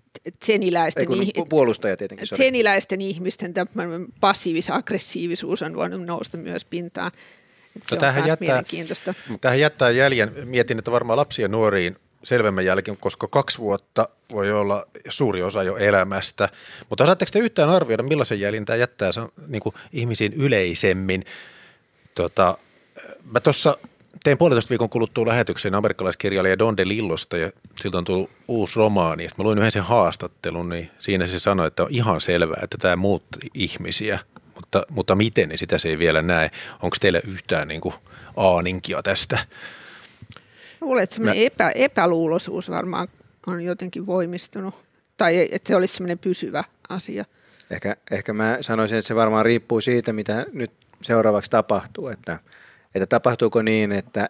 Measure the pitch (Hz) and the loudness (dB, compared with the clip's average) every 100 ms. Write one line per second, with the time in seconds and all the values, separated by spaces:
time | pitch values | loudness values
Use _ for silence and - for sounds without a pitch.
0 | _ - - - - 208 185 170 160 - | _ -20 -18 -8 0 0 2 2 0 0
1 | - - 196 - 156 156 123 107 107 92 | 0 0 0 -2 0 4 4 2 -2 -4
2 | 101 98 - 104 262 254 214 196 - 190 | -6 -8 -6 2 2 4 2 2 0 -4
3 | 190 170 180 - 180 180 180 208 170 170 | -4 -6 -6 -6 -6 -4 -4 -6 -6 -8
4 | 170 - 196 196 180 160 - 147 - 196 | -10 0 2 2 0 -2 -2 -2 -2 -4
5 | - 170 170 170 139 180 160 - 180 185 | -2 -4 -4 -4 -4 -4 -4 -4 -4 -6
6 | 175 170 - - 170 165 - 170 175 - | -8 -8 -8 -10 -8 -10 -8 -10 -8 -8
7 | 90 - - _ _ _ _ - - 120 | -8 -10 -20 _ _ _ _ -14 -4 0
8 | 139 135 156 160 165 127 - 165 160 - | 2 2 2 0 2 0 0 -8 -8 -8
9 | - 185 - 104 131 127 151 - 127 123 | -8 -10 -10 -2 2 4 2 4 2 4
10 | 139 127 104 101 113 123 120 113 117 120 | 4 4 0 -2 -2 0 2 0 0 0
11 | 120 120 147 - 98 113 107 98 87 92 | 2 0 0 0 0 2 2 2 0 -4
12 | _ _ - 123 107 95 92 92 107 98 | _ _ 0 2 2 2 2 2 0 -4
13 | - - - 143 131 - 107 101 _ - | -6 -6 -2 0 0 -2 -2 -4 _ -2
14 | 117 _ - 110 98 104 101 101 - - | -2 _ -10 -4 0 0 0 -2 -6 -16
15 | - - 127 92 90 101 92 110 101 98 | -8 -2 0 0 -2 -2 -2 2 4 4
16 | 95 98 - - 101 - - - - - | 2 0 -4 -2 -4 -4 -20 -18 -6 2
17 | 147 185 196 208 233 - 151 180 127 110 | 4 4 2 0 0 2 4 4 2 0
18 | 131 151 123 104 101 110 101 117 123 - | 0 0 0 -2 -2 -2 -2 0 -2 0
19 | 98 - - - 151 113 107 - - 147 | -2 -2 -8 -14 -10 -6 -6 -8 -12 -6
20 | 120 110 104 156 139 107 90 82 101 92 | -4 -2 -2 0 2 2 2 2 2 2
21 | 95 92 - - - - - _ _ _ | 0 -4 -4 -16 -20 -20 -20 _ _ _
22 | _ - 87 - 90 - _ _ _ - | _ -4 -2 2 2 2 _ _ _ -20
23 | - - - 117 151 139 156 - - _ | -20 -18 -4 0 2 4 2 2 -4 _
24 | _ - 151 131 170 120 - 117 117 117 | _ -2 2 4 6 4 2 0 0 -2
25 | 113 - 113 120 107 87 101 98 104 - | -2 0 2 2 0 -2 -2 0 0 0
26 | 92 - 101 98 95 92 113 98 92 104 | -4 -2 -2 2 2 2 2 2 0 0
27 | 101 80 - 87 82 - - - 101 90 | -2 -4 -4 -4 -4 -6 -20 -10 -4 -4
28 | 87 92 - _ - 117 95 113 107 101 | -2 -2 -2 _ -6 -2 -2 2 4 4
29 | 82 80 85 - 104 104 110 104 90 117 | 0 -2 -8 -2 0 2 2 2 2 4
30 | 85 - 87 _ 85 85 87 85 82 - | 4 0 -10 _ -8 -6 -6 -8 -10 -10
31 | - 95 87 90 101 95 80 - 92 123 | -2 0 0 0 2 2 0 0 -2 0
32 | 113 80 - 87 82 - - - 92 90 | 2 2 2 2 2 -2 -8 -2 0 2
33 | 98 90 - - - 139 90 - 90 - | 2 0 -4 -14 -10 -6 -6 -6 -4 -4
34 | 107 95 - - _ - - 95 - 120 | -2 -6 -8 -20 _ -20 -2 -2 -2 -2
35 | - 95 110 110 78 80 82 82 82 78 | 2 4 4 2 0 -2 -2 0 0 2
36 | 82 78 82 85 78 - - - 90 - | 2 4 2 2 0 -4 -16 -8 -6 0
37 | 101 85 98 92 - 82 73 78 90 - | 2 0 -2 -10 -4 -4 -4 -6 -8 -10
38 | _ - - - 95 87 87 92 - 90 | _ -20 -12 2 4 4 0 -4 -6 -4
39 | 101 95 - 127 - - - - - - | -2 -2 -2 -4 -6 -12 -20 -20 -20 -20
40 | - - - - _ - - - 311 254 | -20 -20 -20 -20 _ -20 -20 -8 -2 0
41 | 185 220 220 208 240 - 165 - - - | 0 0 0 2 2 2 0 2 0 2
42 | 170 165 165 170 - 165 180 170 180 170 | 2 2 0 0 -2 -8 -6 -6 -4 -6
43 | 180 _ _ _ - 175 175 175 185 - | -8 _ _ _ -10 -6 -6 -6 -8 -10
44 | 190 185 170 175 - 202 190 - _ _ | -4 -2 -2 -6 -8 -10 -12 -12 _ _
45 | _ - 175 175 160 - - 185 185 - | _ 0 2 4 2 0 0 2 2 -2
46 | 180 175 190 180 104 143 - _ - 185 | -6 -4 -4 -4 -4 -6 -8 _ -12 -10
47 | - - - _ _ - - - 101 104 | -8 -10 -12 _ _ -20 -14 -8 -8 -8
48 | - 98 - 107 110 127 - 110 107 110 | -6 -8 -4 -2 0 0 -2 0 0 0
49 | - 113 110 110 113 117 - 113 127 120 | 0 2 4 4 4 2 0 -2 2 0
50 | 113 107 104 110 147 139 117 _ _ _ | 0 -4 -2 -4 -4 -8 -10 _ _ _
51 | - 113 110 104 - 117 - 101 - - | 0 4 4 2 2 2 2 -2 -4 -12
52 | 135 101 - 82 _ - - _ _ 95 | -12 -10 -10 -12 _ -20 -20 _ _ -4
53 | 95 120 127 117 113 117 110 110 104 101 | 2 2 2 2 2 2 2 2 2 -2
54 | - 104 | -4 -4